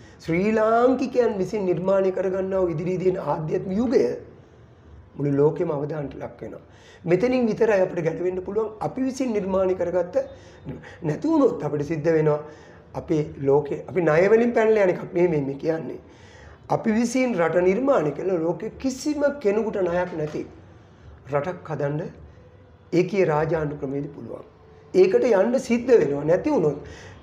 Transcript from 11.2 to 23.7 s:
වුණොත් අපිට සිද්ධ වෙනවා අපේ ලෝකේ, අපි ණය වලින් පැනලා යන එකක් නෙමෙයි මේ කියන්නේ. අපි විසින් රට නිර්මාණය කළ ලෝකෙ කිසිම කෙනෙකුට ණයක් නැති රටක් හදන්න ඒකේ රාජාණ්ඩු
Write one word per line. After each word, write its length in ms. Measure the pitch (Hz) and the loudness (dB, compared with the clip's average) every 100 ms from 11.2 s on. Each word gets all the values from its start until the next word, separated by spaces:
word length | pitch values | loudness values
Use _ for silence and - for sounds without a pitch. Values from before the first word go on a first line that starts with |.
| 294 | 0
වුණොත් 340 | 320 269 - | 4 2 2
අපිට 240 | 147 147 143 | -4 -4 -4
සිද්ධ 240 | 156 165 | -2 2
වෙනවා 280 | 160 151 147 - - - - - | 4 4 2 -4 -18 -20 -20 -14
අපේ 280 | 135 - 160 151 - | -10 -2 -2 -2 -2
ලෝකේ, 420 | 135 143 143 151 - | 2 2 2 -8 -4
අපි 140 | 143 | 0
ණය 280 | 160 156 196 | 2 4 6
වලින් 240 | 226 240 | 4 4
පැනලා 320 | 240 220 214 | 2 4 4
යන 60 | 190 | 4
එකක් 220 | - 156 | 0 -2
නෙමෙයි 320 | 175 175 151 | 0 2 2
මේ 100 | 135 | -2
කියන්නේ. 460 | 139 156 160 - - - - - - - - - | -4 -4 -4 -6 -12 -18 -20 -20 -20 -20 -14 -4
අපි 220 | - 220 | -2 0
විසින් 420 | 214 240 262 254 | 0 0 0 0
රට 280 | 185 160 175 | 0 0 2
නිර්මාණය 500 | 180 202 269 233 151 | 2 2 2 2 0
කළ 180 | - 180 180 | -2 -2 -2
ලෝකෙ 300 | 160 170 220 - | -2 -4 -6 -6
කිසිම 440 | 262 262 302 294 285 285 | -6 -4 -4 0 0 0
කෙනෙකුට 360 | 202 214 214 202 | 0 0 -2 -2
ණයක් 360 | 175 175 180 170 | -2 0 -2 -4
නැති 260 | 151 151 - - - - - - - - - | -6 -6 -10 -16 -20 -20 -20 -20 -20 -20 -4
රටක් 400 | 143 165 180 - | -4 -4 -8 -8
හදන්න 320 | 147 143 147 202 - - - - - - - - | -4 -4 -4 -8 -14 -20 -20 -20 -20 -20 -20 -2
ඒකේ 320 | 151 185 202 | 0 0 2
රාජාණ්ඩු 520 | 165 151 156 165 151 | 2 2 0 -2 -2